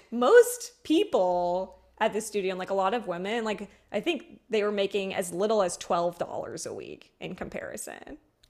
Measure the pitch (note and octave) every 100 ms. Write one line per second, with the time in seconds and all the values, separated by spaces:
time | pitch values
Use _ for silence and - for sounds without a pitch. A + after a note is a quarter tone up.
0 | - A#3 B3 A#4+ - - - - - D#4
1 | G4+ A#3 F3+ F3 F3 F3+ F#3+ - _ -
2 | A3 G3+ A3 G#3 F#3+ F#3 F3+ G3 F#3+ A#3+
3 | G3 F3 F#3+ A#3 A3 G#3 G3+ - _ G#3
4 | E4 D#4 - - - A3 G#3 G#3 G3 G3+
5 | F#3+ - F3 F3 G#3 A3 F3+ - - F3
6 | F3 E3+ - - - A#2 - G2+ C2 D2
7 | - - E3 F3+ - - - - - -
8 | - D4 _ _